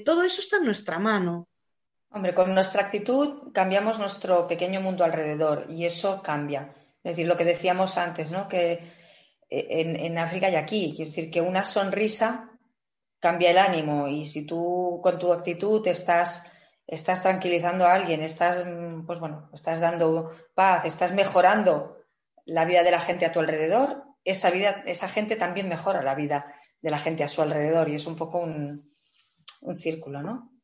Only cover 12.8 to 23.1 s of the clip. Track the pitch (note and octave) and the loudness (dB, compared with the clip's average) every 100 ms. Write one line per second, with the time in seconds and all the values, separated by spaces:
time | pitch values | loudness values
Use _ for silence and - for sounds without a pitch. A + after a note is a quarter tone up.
12.8 | _ _ _ _ E3+ E3+ F3 F3 F#3+ E3+ | _ _ _ _ 0 4 4 6 4 2
13.8 | D3+ D3 C#3+ D3 D3+ E3 D3+ E3+ F3 F3+ | 0 -2 -2 -4 -6 -8 -6 -4 -2 -2
14.8 | F3+ F3 - E3 F3 E3+ F3 E3+ G3+ G#3+ | -2 0 2 2 2 2 0 -2 2 2
15.8 | G#3 E3 - E3+ F3 - - - _ _ | 2 0 2 4 2 -2 -12 -20 _ _
16.8 | - D#3 - F#3 G3 F#3 F#3 F3 F3 F#3 | -12 -6 -2 0 2 2 2 0 0 4
17.8 | F3+ F#3 F3+ D#3 D#3+ D#3+ F3 F3+ F3+ E3+ | 6 6 4 -2 -4 0 0 0 -4 -8
18.8 | E3+ E3 E3 E3+ E3 D3+ - D3 - E3 | -10 -10 -10 -8 -8 -10 -14 -10 -6 0
19.8 | E3+ E3+ E3 E3 E3 - - - F#3+ F3+ | 0 2 2 2 -2 -10 -6 2 4 4
20.8 | E3 - F3+ F#3+ F#3+ F#3 F#3 G#3+ F#3 D#3 | 0 -2 0 2 2 6 6 6 4 2
21.8 | - - _ _ _ _ - E3 E3 F3+ | 0 -14 _ _ _ _ -6 0 4 6
22.8 | F3 F3 - | 6 4 0